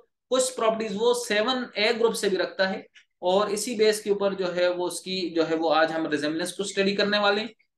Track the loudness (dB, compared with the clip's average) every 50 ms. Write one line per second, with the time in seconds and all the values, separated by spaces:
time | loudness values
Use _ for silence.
0 | -14 _ _ _ _ _ 0 0 2 0 -2 0 0 2 2 0 -2 -4 -2 0
1 | 2 2 2 2 0 0 0 0 2 0 0 -2 -4 -6 -4 0 0 0 2 2
2 | 2 0 0 0 -2 0 0 0 -2 -2 -2 -2 0 0 -2 -4 -10 -14 _ -20
3 | _ _ _ _ 0 2 4 4 2 2 -2 -4 -4 -4 0 4 4 4 4 2
4 | 0 -2 0 0 0 0 0 -2 -4 -2 0 2 2 2 2 0 -2 -4 -6 -6
5 | -8 -6 -6 -4 -4 -2 0 0 0 0 0 0 2 2 4 4 2 2 0 -2
6 | -2 -2 -2 -2 -2 -2 -4 -4 -6 -6 -6 -6 -8 -4 -2 0 0 0 0 0
7 | 0 0 0 2 2 2 2 0 -2 -6 -10 _ _ _ _